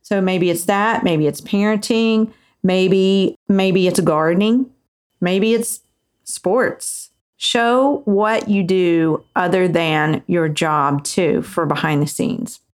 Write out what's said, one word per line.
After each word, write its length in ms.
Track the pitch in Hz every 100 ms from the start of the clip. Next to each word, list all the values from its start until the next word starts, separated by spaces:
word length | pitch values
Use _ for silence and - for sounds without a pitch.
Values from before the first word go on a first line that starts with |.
So 200 | - 202
maybe 300 | 185 185 175
it's 140 | 170
that, 400 | - 202 214 226
maybe 240 | 180 160 151
it's 120 | 147
parenting, 920 | - 202 208 214 - 226 226 220 220 - _ _
maybe, 720 | 185 185 185 190 190 196 190 - _
maybe 380 | 196 190 185 180
it's 140 | 175
gardening, 680 | 170 156 160 175 208 240 262 _ _ _ _ _
maybe 340 | 175 190 220
it's 280 | 226 226 - _ _ _ _
sports. 880 | - - - 226 202 - - - - _ _ _
Show 640 | - 247 233 247 269 285
what 440 | 247 202 214 226 -
you 160 | 202
do 600 | 180 190 175 170 160 156 - -
other 320 | 180 180 185
than 560 | 165 160 156 151 156 -
your 220 | 175 160
job 560 | 147 160 151 143 143
too 380 | 147 - 175 -
for 220 | - -
behind 380 | 156 143 156 147
the 60 | 151
scenes 500 | - - - - - _